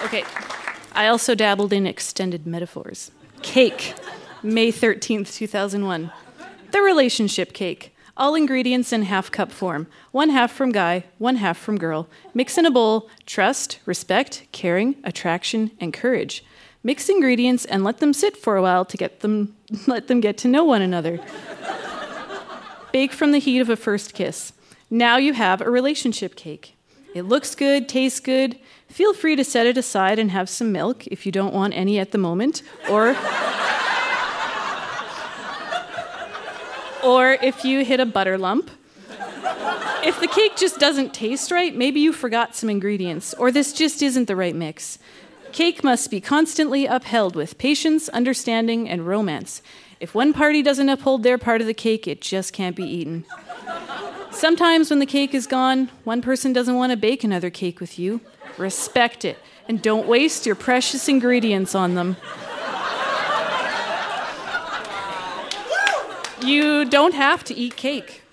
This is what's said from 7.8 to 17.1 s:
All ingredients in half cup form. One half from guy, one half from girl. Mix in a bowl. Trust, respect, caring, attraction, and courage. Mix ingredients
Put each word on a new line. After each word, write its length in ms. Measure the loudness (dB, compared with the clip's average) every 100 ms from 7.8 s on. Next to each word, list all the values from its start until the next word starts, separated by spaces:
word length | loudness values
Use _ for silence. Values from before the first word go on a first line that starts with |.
| -14 _ -20 -2
All 200 | 0 2
ingredients 560 | 2 2 0 0 0
in 100 | -2
half 300 | 0 -2 -2
cup 180 | -4 -6
form. 380 | -4 -4 -4 -8 -14 _
One 180 | 0 2
half 220 | 4 2
from 180 | 0 0
guy, 340 | 2 2 0 -4 _
one 180 | -2 0
half 220 | 0 -2
from 180 | -4 -2
girl. 300 | -2 -4 -6 -14 -8
Mix 220 | -4 0 4
in 100 | 4
a 40 |
bowl. 400 | 6 4 2 -2 -20
Trust, 560 | -10 0 2 0 -6 -10
respect, 640 | -6 -6 0 0 0 -6 -16
caring, 420 | -6 0 2 2 -2
attraction, 720 | -6 -6 -2 -2 -2 -2 -2 -4
and 120 | -8
courage. 520 | -2 0 0 -2 -8 -16 -20 -20 _
Mix 240 | -4 -4
ingredients 560 | 2